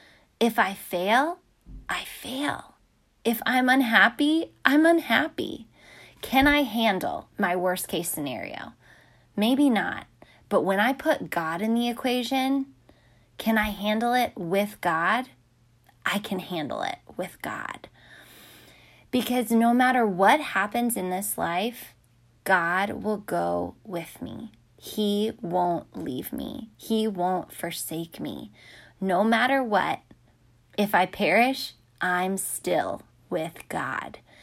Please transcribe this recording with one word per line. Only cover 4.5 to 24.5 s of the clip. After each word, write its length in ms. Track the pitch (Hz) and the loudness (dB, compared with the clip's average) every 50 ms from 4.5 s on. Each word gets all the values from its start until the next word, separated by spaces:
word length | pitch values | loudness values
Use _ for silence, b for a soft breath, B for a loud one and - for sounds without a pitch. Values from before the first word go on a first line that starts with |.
| - _ - | -8 _ 2
I'm 220 | - 269 302 311 | 4 4 6 6
unhappy. 840 | 330 339 330 311 - 233 - 294 320 - - - - - - 226 B B B B B B B B B B B | 6 6 4 2 2 0 0 0 0 -4 -6 -6 -6 -8 -12 -14 B B B B B B B B B B B
Can 260 | - - - 269 269 | -8 0 2 4 6
I 180 | 294 294 294 285 | 6 4 4 2
handle 640 | 226 202 233 226 226 190 185 - - 76 - - - _ - | 0 0 0 0 2 0 0 -2 -4 -6 -8 -10 -12 _ -4
my 180 | 202 175 175 | -2 0 0
worst 320 | 185 180 185 180 180 - - | 0 0 0 -2 -2 -4 -4
case 220 | - 185 175 - | -4 -4 -4 -4
scenario? 640 | - - 147 139 123 101 - 50 - - - - - b b b b b b b b b b b b | -6 -6 -6 -6 -8 -8 -10 -10 -12 -12 -14 -16 -18 b b b b b b b b b b b b
Maybe 360 | - 208 226 269 262 294 277 | -2 0 2 4 4 4 4
not. 360 | 233 202 175 - - - - - _ b b b b b b _ | 4 4 0 -2 -6 -8 -12 -16 _ b b b b b b _
But 100 | 208 185 | 0 2
when 180 | - 185 196 196 | 2 2 2 2
I 140 | 214 247 277 | 2 2 0
put 380 | - - 311 302 - 185 160 | 0 0 0 0 0 -2 -4
God 320 | - 170 165 160 165 170 208 | -4 -4 -4 -2 -4 -2 -2
in 120 | 220 226 | 0 0
the 140 | 233 240 240 | 0 0 -2
equation, 800 | 233 233 - 254 247 247 240 233 269 269 262 262 269 277 269 - - _ b b b b b b b b b b b - | -4 -2 -2 -2 0 0 0 0 0 0 0 0 0 0 -2 -4 -10 _ b b b b b b b b b b b -6
can 180 | - 220 226 | -2 0 2
I 140 | 220 208 214 | 2 2 0
handle 420 | 202 175 202 208 214 226 226 240 240 | -4 -4 -2 -2 0 0 2 2 2
it 200 | 254 247 - - | 2 2 0 -2
with 440 | - 180 165 180 196 208 208 208 - - | -6 -4 0 0 0 0 0 -4 -4 -2
God? 480 | 175 165 160 170 180 214 240 254 - - _ _ _ _ _ _ _ _ _ _ _ _ _ - | -2 0 2 2 2 2 0 -2 -6 -12 _ _ _ _ _ _ _ _ _ _ _ _ _ -6
I 140 | - - 202 | -4 -4 -4
can 220 | 208 - 196 185 | -4 -4 -6 -6
handle 420 | 175 - 180 165 151 147 - - - | -6 -6 -6 -6 -4 -4 -6 -6 -6
it 160 | 50 - - _ - - | -6 -6 -10 _ -14 -10
with 240 | - 185 - - - | -8 -8 -8 -10 -10
God. 480 | - - - - - - - - - - B B B B B B B B B B B B B B B B B B B B B B B _ | -10 -8 -8 -8 -10 -10 -12 -14 -16 -20 B B B B B B B B B B B B B B B B B B B B B B B _
Because 400 | - 247 220 - 247 254 240 - | -2 -2 0 0 0 0 2 2
no 220 | 233 226 226 233 240 | 4 4 6 6 6
matter 340 | 247 262 254 254 254 233 | 6 4 4 4 4 2
what 340 | 208 185 175 196 202 269 311 | 2 2 4 6 6 6 6
happens 540 | 285 - - 196 196 208 - 233 240 240 226 | 2 -2 -2 -2 -2 -2 -2 -2 -2 -2 -2
in 140 | 208 185 185 | -2 -2 -4
this 300 | 180 190 202 - - - | -4 -4 -4 -6 -4 -4
life, 560 | 170 165 170 180 202 240 233 - - - - _ _ _ _ _ _ _ _ _ _ | -2 -2 0 -2 -2 -2 -4 -8 -14 -20 -20 _ _ _ _ _ _ _ _ _ _
God 580 | - 190 180 165 170 175 185 196 208 - - 185 | 2 2 2 2 2 0 0 -2 -2 -4 -6 -4
will 140 | 208 214 | -4 -4
go 580 | 208 202 - 175 170 175 175 175 175 180 175 - - - | -4 -4 -4 -4 -2 -2 0 -2 -2 -4 -6 -8 -14 -14
with 360 | 220 185 170 170 - - - | -10 -8 -8 -8 -10 -12 -14
me. 320 | 170 170 - - - 214 | -12 -12 -12 -14 -14 -16